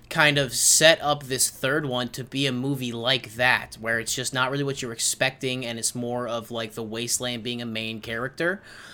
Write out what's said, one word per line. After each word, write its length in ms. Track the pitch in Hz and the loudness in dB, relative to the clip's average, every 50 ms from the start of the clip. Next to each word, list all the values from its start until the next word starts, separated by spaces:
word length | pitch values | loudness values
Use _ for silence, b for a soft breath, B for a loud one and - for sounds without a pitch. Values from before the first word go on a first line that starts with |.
| B B | B B
kind 280 | - 165 151 147 143 143 | 2 6 6 6 6 4
of 140 | 139 117 - | 2 0 0
set 440 | - - - - - 160 160 160 - | 2 4 4 6 8 10 8 8 8
up 220 | 135 147 147 143 143 | 4 0 0 0 -2
this 260 | 127 131 123 - - | -6 0 0 0 0
third 360 | - - - 131 143 160 151 | 0 -2 0 0 0 0 0
one 240 | 135 123 123 123 120 | 0 -2 -2 -2 -4
to 140 | - - 120 | -6 -10 -12
be 220 | - - 139 139 | -6 -2 0 0
a 40 | 135 | 0
movie 400 | 123 123 131 139 143 127 127 120 | 0 0 -2 -2 -2 -2 -4 -6
like 440 | 117 117 113 127 135 127 - 113 107 | -6 -2 0 2 2 2 0 -6 -2
that, 420 | 117 123 127 117 104 - - - - | 2 4 4 4 4 2 -6 -14 -8
where 200 | 110 113 117 113 | -4 -2 -2 -2
it's 140 | 113 - - | 0 -2 -4
just 200 | 135 123 - 135 | -2 -4 -2 0
not 160 | 127 127 131 | 0 0 0
really 120 | 139 143 143 | 0 -2 -2
what 180 | 139 135 - | -2 -4 -4
you're 100 | 131 117 113 | -6 -8 -6
expecting, 720 | - - - - - 135 131 135 - 135 131 127 127 127 | -2 -2 -2 0 2 0 0 0 -2 -4 -4 -4 -4 -4
and 120 | 117 113 113 | -6 -6 -4
it's 140 | 110 - - | -4 -4 -4
more 340 | 123 120 120 120 123 123 | -4 -6 -4 -4 -4 -4
of, 220 | 113 117 117 107 - | -4 -6 -6 -6 -6
like, 220 | 120 113 113 107 - | -6 -6 -6 -6 -6
the 80 | 117 113 | -8 -8
wasteland 600 | 107 110 117 120 117 - - 127 123 120 117 104 | -6 -4 -6 -2 -2 -2 -2 -2 -4 -6 -4 -6
being 180 | 120 120 120 | -6 -6 -6
a 40 | 120 | -6
main 340 | 117 110 110 113 113 113 107 | -6 -6 -6 -6 -6 -8 -10
character. 600 | - 113 113 113 127 135 - - 165 175 190 208 B B B B B B | -8 -8 -6 -6 -6 -6 -6 -4 -2 -2 -2 -4 B B B B B B